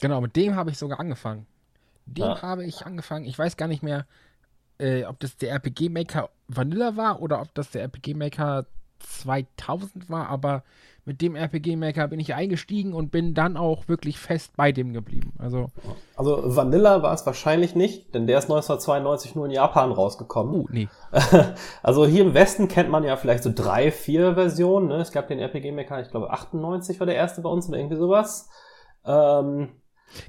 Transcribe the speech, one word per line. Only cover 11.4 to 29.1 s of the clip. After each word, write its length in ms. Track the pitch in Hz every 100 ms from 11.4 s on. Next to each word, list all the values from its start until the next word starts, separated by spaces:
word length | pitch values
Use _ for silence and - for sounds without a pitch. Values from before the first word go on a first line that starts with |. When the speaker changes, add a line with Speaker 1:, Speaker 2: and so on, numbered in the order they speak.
| 160 160 165 160 160 156 147
Speaker 1:
bin 100 | 160
ich 140 | 156
eingestiegen 580 | 139 196 175 - 208 190
und 160 | 165 151
bin 220 | 170 170
dann 220 | 156 170 170
auch 320 | 165 156 -
wirklich 320 | 165 147 -
fest 320 | - 165 - -
bei 160 | 143
dem 180 | 131 127
geblieben. 400 | 117 - - - -
Also, 300 | 120 123 127 - - - - -
Speaker 2:
Also 240 | 139 147
Vanilla 580 | 127 135 131 170 208 190
war 100 | 151
es 120 | 165 -
wahrscheinlich 480 | - 156 165 175
nicht, 400 | 175 202 - -
denn 140 | 120 113
der 100 | 135
ist 100 | 160
neunzehnhundertzweiundneunzig 840 | 151 147 135 - 143 139 143 - 156
nur 100 | 143
in 60 |
Japan 420 | 131 139 147 131
rausgekommen. 640 | 95 98 - 113 113 120 165
Speaker 1:
Oh, 120 | -
nee. 180 | 117 104 - -
Speaker 2:
<laughs> 180 | 123 131 175 - - - -
Also 220 | - 135 151
hier 180 | 185 185
im 80 |
Westen 340 | 139 196 - 185
kennt 220 | 175 147
man 160 | 156 147
ja 100 | 135
vielleicht 280 | 123 120
so 80 | 120 113
drei, 360 | 104 107 147
vier 420 | 151 - 160 185
Versionen, 560 | 175 175 156 180 196 165
ne? 60 | 156
Es 160 | 165
gab 160 | 147 -
den 100 | 131
R-P-G-Maker, 600 | 131 147 143 147 135 135
ich 80 | 123
glaube 220 | 117 -
achtundneunzig 680 | - - 165 160 180 185 180
war 80 | 180
der 80 | 147
erste 240 | 170 175
bei 80 | 165
uns 200 | 175 175
oder 80 | 139
irgendwie 180 | 143 160
sowas. 520 | 175 202 220 - - - - - _ _
Ähm, 640 | -